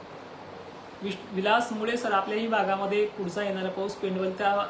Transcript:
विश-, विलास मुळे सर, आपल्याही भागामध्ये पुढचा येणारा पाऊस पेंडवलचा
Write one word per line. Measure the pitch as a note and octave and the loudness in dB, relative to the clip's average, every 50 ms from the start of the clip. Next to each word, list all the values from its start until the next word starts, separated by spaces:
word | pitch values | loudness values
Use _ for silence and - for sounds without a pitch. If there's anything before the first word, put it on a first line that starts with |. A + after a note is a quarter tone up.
| - - - - - - - - - - - - - - - - - - - - | -16 -16 -16 -16 -14 -14 -16 -16 -14 -14 -14 -14 -14 -14 -14 -16 -16 -16 -14 -8
विश-, | F#3+ G3+ F#3 F#3 - - G#3 | -6 -6 -6 -6 -8 -6 -2
विलास | F#3 F#3+ G#3 A3 A#3+ A#3+ - | 0 4 6 6 6 4 2
मुळे | A3+ G#3 G#3+ A3+ A#3+ A#3+ | -2 -2 0 0 0 0
सर, | - A3+ | 0 2
आपल्याही | G3+ G3 F#3+ G3 G#3+ G#3+ A3+ A3+ | 2 2 2 2 0 0 0 2
भागामध्ये | A3+ G#3 F#3+ F#3+ G3 F#3+ G3+ G3 G3+ G#3 G#3 | 2 2 4 4 2 2 2 2 2 2 2
पुढचा | G#3 - G#3 G3 F3 E3 G3+ G#3 | 2 0 -4 -4 -2 -2 -2 -2
येणारा | G3+ F#3+ F#3 F#3 F#3 | 0 0 0 -2 -2
पाऊस | F3+ F#3+ F#3+ G3+ - | -2 -2 -2 -4 -4
पेंडवलचा | - - F#3+ F#3 F#3 F#3+ F#3+ F#3+ - G#3 G3 G3+ G3+ G3+ | -2 -2 -2 0 0 0 0 0 2 2 2 4 2 0